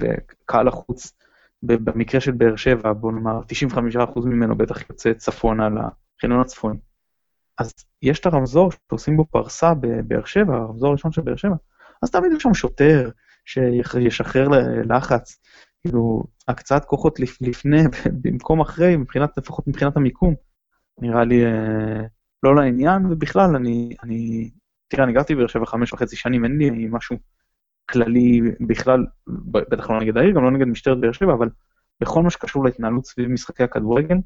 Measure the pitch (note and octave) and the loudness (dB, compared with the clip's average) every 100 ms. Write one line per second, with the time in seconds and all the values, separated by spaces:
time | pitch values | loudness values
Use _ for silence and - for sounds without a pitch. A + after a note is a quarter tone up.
0 | A#2+ A2 - _ - A#2+ B2 - - A#2+ | -4 -4 -8 _ -2 2 2 -2 -10 -12
1 | - _ _ _ _ _ A#2+ A#2 A2+ A2+ | -12 _ _ _ _ _ -2 -2 0 -4
2 | A2 C3 C3+ B2 A#2 A2 C3 A#2+ A2 G#2+ | -2 0 -2 2 2 2 0 0 0 -2
3 | A2+ A2+ A2+ A2+ A2 - C3+ A#2+ A#2+ A#2+ | -4 -4 -4 -4 -6 -4 -2 -2 -2 0
4 | A#2+ - B2 A#2+ A#2 G#2+ G#2+ - - - | -2 -2 -2 0 0 0 -2 -4 -12 -4
5 | A#2 A2+ - - A#2 A2 G#2+ G#2+ A2+ - | -2 -2 -4 -2 0 0 0 -2 -6 -10
6 | _ _ A#2+ B2 B2+ - A2 G#2+ - _ | _ _ 0 0 0 -4 -8 -8 -14 _
7 | _ _ _ _ _ - A#2 - _ _ | _ _ _ _ _ -10 -10 -10 _ _
8 | C3 D#3 F#3 D#3 C3 C#3+ F#3 - _ A#2+ | -2 0 0 0 2 2 2 0 _ -6
9 | - D#3 D#3 A2+ A2+ - E3 D#3+ B2 A#2 | 0 0 2 0 -2 0 2 2 0 -4
10 | A2+ A#2 - G3 G#3 B2 A2+ A2+ C3+ C#3+ | -2 -4 0 0 2 0 -4 -2 0 0
11 | E3 D#3 C#3+ B2 G3+ E3 - _ - _ | -2 -4 -4 -4 -2 -4 -6 _ -20 _
12 | B3 - F4+ D#4 C#4 G3 B2+ - D3 D3+ | -2 0 0 0 2 0 0 2 4 6
13 | B2 - _ _ - - B2+ B2 A#2+ B2+ | 2 -8 _ _ -10 -2 0 0 -2 0
14 | A#2+ - A2+ C3 C3+ C#3 B2 A#2 A2+ A#2+ | 0 0 -2 0 4 4 2 -2 0 -2
15 | C3+ A#2+ - - _ - _ _ F3 A#2+ | 0 -2 -2 -18 _ -20 _ _ -4 0
16 | A#2 A2 - _ - A#2+ - C#3 - C#3 | 0 -2 -6 _ -8 -8 0 -2 0 0
17 | D#3+ D#3 B2+ - B2+ B2 C#3 D3+ D#3+ - | 0 0 -6 -4 -6 -4 2 4 4 2
18 | - - B2+ B2 - D#3+ D3 - F3 E3+ | -4 -2 -4 -4 0 0 0 2 2 2
19 | B2 - C#3+ - - - - - C#3 C#3+ | 0 -2 -2 -4 -10 -8 -6 -2 0 2
20 | C3 - F3+ D#3+ - _ _ _ _ - | 0 2 0 0 -6 _ _ _ _ -10
21 | A#2+ A#2 A#2 A#2+ A#2 A2 A2 A2 A2 A2 | -2 2 4 4 4 0 -2 -2 -2 -4
22 | A2 - _ _ C3+ C#3+ C3+ B2 D3 F#3+ | -8 -14 _ _ 4 4 4 2 2 2
23 | F#3 D#3+ D3 F#3+ F#3+ C#3+ B2 A#2 A#2+ - | 0 -2 -2 2 2 2 0 -2 -6 -10
24 | A#2+ A2+ A2+ A2+ A2+ - _ _ _ - | -8 -6 -6 -6 -8 -12 _ _ _ 0
25 | C3 A#2 D3 D3 A#2+ A2+ A2+ A#2 A#2+ - | 2 2 0 0 0 0 -4 -2 -4 -4
26 | A#2+ A2+ A#2+ B2 A#2 D3 C#3+ A#2 A2+ A#2 | -6 -4 -2 -2 0 0 0 0 -4 -6
27 | - A#2+ - _ _ _ _ _ - B2 | -8 -10 -12 _ _ _ _ _ -4 0
28 | A2+ B2 B2 A#2+ A2+ - A#2 A2+ - B2+ | 2 4 4 4 2 -2 -4 -2 2 2
29 | B2 - - A#2+ - - - A#2 - A2 | 0 -8 -12 -12 -2 -2 -2 -4 -2 -2
30 | A2 A2+ E3+ F3+ B2+ C3+ C3 A2+ - B2+ | 0 2 4 4 2 2 0 0 0 0
31 | A#2+ A#2 F#3+ B2+ A2+ - _ _ _ _ | 0 0 0 2 0 -4 _ _ _ _
32 | - E3 E3+ - - C#3+ C3 A#2+ A2+ A#2+ | -2 2 0 -2 -6 -2 -2 -2 -4 -4
33 | - - B2 B2 - - B2 A2 G#2+ A#2+ | -6 -6 -4 -4 -6 -4 -2 -2 0 0
34 | D#3 F3+ | 2 -2